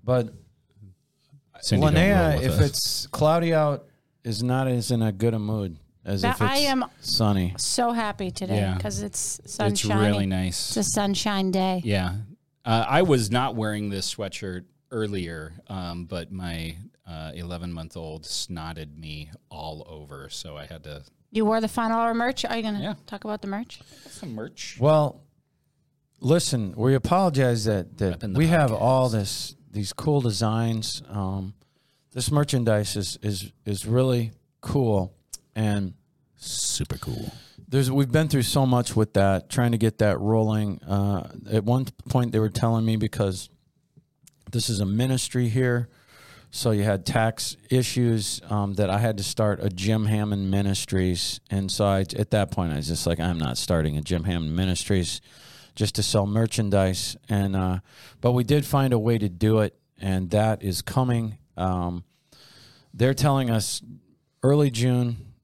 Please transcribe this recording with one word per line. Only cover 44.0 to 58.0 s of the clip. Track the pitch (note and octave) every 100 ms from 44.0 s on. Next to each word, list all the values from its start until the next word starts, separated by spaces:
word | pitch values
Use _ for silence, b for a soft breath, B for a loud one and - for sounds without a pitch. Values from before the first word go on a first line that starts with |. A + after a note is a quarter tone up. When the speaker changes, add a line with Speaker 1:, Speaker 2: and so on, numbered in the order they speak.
| _ _ - _ -
Speaker 1:
this | A#2 A2
is | G#2
a | F#2+
ministry | G#2 B2+ C3 - B2+ B2
here, | A#2 B2+ A#2+ A#2 B B B B B B
so | - A#2+
you | G#2
had | G2+ G2 -
tax | A#2 A2+ A2+ - - -
issues, | B2+ B2 - A#2+ A2+ F#2+ - D#2+
um, | G#2 G2+ G2
that | G2+
I | G2
had | A#2 G#2
to |
start | G2 - G#2+ G2
a | G2+
Jim | F2+ G2 A2 G#2+
Hammond | G#2+ G#2 G2+ F#2+
Ministries. | G2 G2 F#2+ - F#2+ F#2 F2 - - _
And | G2 G2
so | - G#2
I, | G2 G2 -
at | G#2+
that | G#2+ G2
point, | - F2
I | D2
was | D2+
just | E2 -
like, | E2
"I'm | E2+ E2+
not | D2 B1+
starting | - F2 D#2 D2
a |
Jim | D2 F2+
Hammond | F2 F2 D#2 E2
Ministries | F#2+ F2+ - G2 E2+ - B B B B B -
just | G#2+ -
to |
sell | G#2 A2 G2+
merchandise." | G#2+ A2+ - G#2 G2 F#2+ F#2+ - - -
And, | G2+ G2
uh, | G2 F#2 F#2 B B